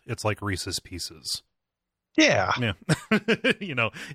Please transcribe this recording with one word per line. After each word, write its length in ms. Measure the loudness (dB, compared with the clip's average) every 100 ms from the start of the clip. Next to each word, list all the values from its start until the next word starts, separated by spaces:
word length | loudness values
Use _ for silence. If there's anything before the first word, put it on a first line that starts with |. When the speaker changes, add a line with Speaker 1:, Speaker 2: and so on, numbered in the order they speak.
| -10
Speaker 1:
It's 180 | -2
like 160 | -2 0
Reese's 380 | -2 -2 -4 -6
pieces. 640 | -6 -10 -10 -10 -8 -8 _ _ _ _ _ _ _ 4
Speaker 2:
Yeah. 360 | 4 4 2 0
Speaker 1:
Yeah. 120 | 0 -2 0 -2 2
<laughs> 80 | 0 2 0 0 -2
You 140 | -2
know, 120 | -2 -2 -2 -12